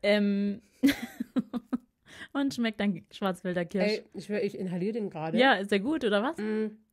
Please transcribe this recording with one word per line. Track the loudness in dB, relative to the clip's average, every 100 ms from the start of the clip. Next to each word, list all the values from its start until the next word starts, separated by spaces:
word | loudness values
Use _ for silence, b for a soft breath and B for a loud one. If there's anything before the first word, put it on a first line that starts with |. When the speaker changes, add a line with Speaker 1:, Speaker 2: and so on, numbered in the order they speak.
Speaker 1:
Ähm, | 4 4 4 2 0 -4 _ _
<laughs> | 2 2 -6 -10 -4 -4 -4 -8 -6 -8 _ _ _ -20 -8
und | -2 -2
schmeckt | 0 -2 0
dann | 0 0 -8
Schwarzwälder | -4 -2 -2 -2 -2
Kirsch? | -2 0 2
Speaker 2:
Ey, | 0 -4
ich | -14 -6
schwör, | -2
ich | -2 -4
inhaliere | -4 -2 -2
den | -2 -6
gerade. | -4 -2 4
Speaker 1:
Ja, | 4
ist | 4 2
der | 0
gut, | 0 0
oder | 2 2
was? | 0 -4
Speaker 2:
Mm. | -4 -2 -4 -6 _